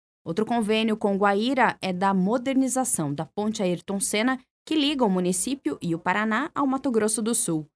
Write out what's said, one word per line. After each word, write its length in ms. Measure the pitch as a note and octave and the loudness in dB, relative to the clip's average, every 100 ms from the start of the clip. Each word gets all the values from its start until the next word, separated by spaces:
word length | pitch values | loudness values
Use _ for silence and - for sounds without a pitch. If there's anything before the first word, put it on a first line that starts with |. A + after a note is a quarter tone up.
| _ _ | _ _
Outro 220 | - E3+ | -6 -2
convênio 540 | A3 A#3+ G#3 A3 A3 A3 | 0 0 0 0 0 0
com 180 | G#3 G3 | 0 2
Guaíra 640 | G3+ G3+ A#3+ C4 G#3+ - | 2 2 0 2 2 0
é 140 | F#3 | -4
da 180 | F3+ G3 | 0 2
modernização 1000 | F#3+ F#3 B3+ B3+ C4+ C4 C4 B3+ - D3 | 2 2 0 0 0 0 0 -2 -2 -2
da 100 | C#3+ | -4
Ponte 380 | D#3 - G#3+ G#3+ | -6 -4 -4 0
Ayrton 360 | F#3 F3 - G3 | -2 -2 -4 -4
Senna, 400 | - G#3 A#3+ C4 _ _ - | -2 0 0 -2 _ _ -4
que 80 | |
liga 280 | D#4 C#4+ D4 | 0 0 2
o 60 | A3+ | 2
município 680 | F#3 F3+ F#3 - C#4 D#4 - | 2 2 0 -2 -4 -4 -4
e 140 | F3 | -4
o 40 | E3 | -2
Paraná 520 | F3+ G3 A3 A3 D4 | 0 0 0 -2 -2
ao 120 | - C#4 | -2 -2
Mato 240 | C4+ C#4 | 0 0
Grosso 320 | A3+ G#3+ A3+ | 0 0 0
do 120 | G#3+ | 0
Sul. 320 | A#3+ - D#3+ D3+ | -2 -2 -4 -6